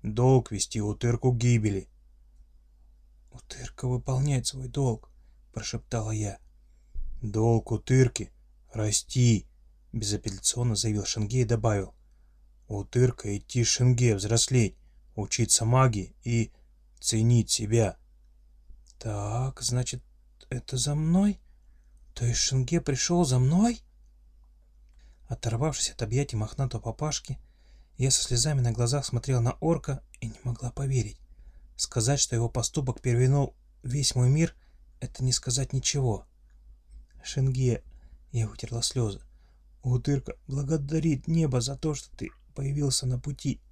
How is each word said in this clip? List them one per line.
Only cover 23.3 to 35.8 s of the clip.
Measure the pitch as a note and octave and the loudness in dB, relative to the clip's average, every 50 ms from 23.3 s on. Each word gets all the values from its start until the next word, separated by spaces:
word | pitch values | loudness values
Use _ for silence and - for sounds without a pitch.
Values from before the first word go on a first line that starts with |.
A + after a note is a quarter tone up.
| B2+ B2+ | 4 4
мной?» | B2+ C3+ D#3+ F3+ G#3+ A#3+ A#3 - - - _ - - - _ - - - _ - - - _ _ _ _ _ - - - - - - - - _ - - | 4 4 4 4 4 4 2 -2 -10 -20 _ -20 -20 -20 _ -20 -20 -20 _ -20 -20 -20 _ _ _ _ _ -20 -20 -20 -20 -20 -20 -20 -20 _ -10 -10
Оторвавшись | B2+ - - A#2 G#2+ A2+ C#3+ D#3+ C3+ - - - | -10 -4 -4 -4 -2 0 -2 -2 -2 -2 -4 -6
от | - - | -4 -6
объятий | A#2 G#2+ A2+ C3+ C#3+ - - | -6 -2 0 -2 -2 -2 -2
мохнатого | A2 G#2+ G#2+ - - C3+ B2 - A2 | -4 -4 -4 -2 -4 -4 -4 -4 -6
папашки, | - A#2 A2 - D3+ D#3 C#3+ - - - C3 - - - _ _ _ - - - - _ _ - | -8 -8 -6 -4 -4 -4 -4 -6 -6 -8 -12 -12 -12 -20 _ _ _ -20 -20 -20 -20 _ _ -2
я | B2+ C3+ | 2 2
со | C3 - - | 2 2 0
слезами | - B2 A#2 A#2+ D#3 D3 C3+ | 0 0 2 2 2 2 2
на | B2 A#2 | 2 0
глазах | A2 A#2 A#2+ A#2 C3+ D3 C3 | 2 2 0 2 2 -2 -2
смотрела | - - A#2 - - C3 A#2+ | -2 -4 -4 -2 0 0 2
на | A#2 B2 - - | 2 0 -2 0
орка | - D#3+ E3+ - - - C3+ C#3 - _ - - | 0 0 0 0 -2 -6 -8 -8 -10 _ -14 -10
и | - | -10
не | A2+ A2 - | -10 -10 -8
могла | - B2 A#2+ - - B2 | -8 -8 -6 -6 -8 -8
поверить. | - - C#3 C3 C3+ B2+ G#2+ G#2 - - - - - - - - - - - - - | -6 -4 -4 0 0 0 0 -2 -6 -16 -20 -20 -20 -20 -20 -20 -20 -20 -20 -20 -8
Сказать, | - - - - A#2+ G#2+ B2 C#3+ C#3 | -8 -8 -2 -2 0 2 2 2 2
что | - - B2 | 0 0 0
его | A2+ A#2 A#2 | -2 -2 0
поступок | - B2 A#2 - - D#3+ C#3 B2+ A#2+ - | -2 -2 -4 -2 -2 -2 -2 -2 -6 -4
перевернул | - C3 A#2+ A#2+ B2+ B2+ C#3 C#3+ C#3 - - _ _ _ _ _ - | -2 0 2 4 4 4 4 4 2 0 -4 _ _ _ _ _ -8
весь | B2 B2 D3 C3+ - - | -4 -2 0 0 0 2
мой | B2+ B2 B2+ | 2 4 4
мир, | C#3 D#3 E3 D#3+ - - _ - _ - - - - - | 4 4 2 0 -2 -10 _ -20 _ -20 -20 -20 -16 -12
это | - - - - | -12 -12 -6 -2
не | B2+ C3 | -2 0
сказать | B2 - - C3 A#2+ C3+ C3 - | 0 -2 -2 -2 -2 -2 -2 -2
ничего. | - C3 | -4 -2